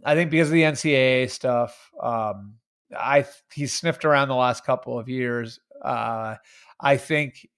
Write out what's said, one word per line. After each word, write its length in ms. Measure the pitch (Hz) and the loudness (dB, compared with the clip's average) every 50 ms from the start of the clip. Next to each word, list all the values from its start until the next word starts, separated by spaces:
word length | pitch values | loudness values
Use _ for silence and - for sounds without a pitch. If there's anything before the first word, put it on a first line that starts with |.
| - | -2
I 100 | 143 151 | 0 2
think 160 | 160 175 156 | 2 2 2
because 160 | 156 160 165 147 | 2 2 2 4
of 60 | 165 | 4
the 100 | 165 160 | 4 4
N 140 | 156 147 - | 4 2 0
C 180 | - 156 143 | 0 2 2
A 280 | 131 131 131 127 127 127 | 4 4 4 4 2 0
A 40 | 120 | -2
stuff, 640 | - - - 127 123 120 120 107 - - - _ _ - | -4 -4 -2 0 0 0 0 -2 -6 -12 -20 _ _ -8
um, 540 | - 120 117 113 110 107 101 101 101 101 110 113 _ _ _ _ _ _ - - | -6 -4 -2 -2 -4 -4 -6 -8 -14 -18 -20 -20 _ _ _ _ _ _ -10 -6
I 260 | - 127 143 143 139 | -2 2 2 2 2
th-, 100 | - - - _ _ - | 0 -4 -20 _ _ -10
he's 200 | 147 143 123 - | -8 -8 -6 -6
sniffed 320 | - - 170 160 - - | -4 -4 -4 -2 0 2
around 240 | 151 147 139 139 135 | 2 4 4 2 2
the 60 | 131 | 0
last 300 | 127 127 123 117 - - | 2 2 2 0 -2 -2
couple 320 | - 127 123 - 123 123 120 | -2 -2 -2 -2 -6 -8 -8
of 120 | 113 131 | -8 -6
years. 500 | 131 127 127 120 120 120 117 117 120 - _ _ - - | -6 -4 -4 -2 -4 -4 -6 -8 -12 -16 _ _ -18 -10
Uh, 540 | - - 127 117 113 113 113 113 110 110 110 - _ _ - - - - - - | -6 -4 -4 -2 -2 -4 -4 -4 -6 -8 -10 -12 _ _ -20 -20 -20 -20 -10 -2
I 160 | - 139 139 | 2 2 2
think 500 | 131 - - 156 147 147 135 - - - _ _ | 2 2 0 -2 -2 -2 -4 -8 -14 -20 _ _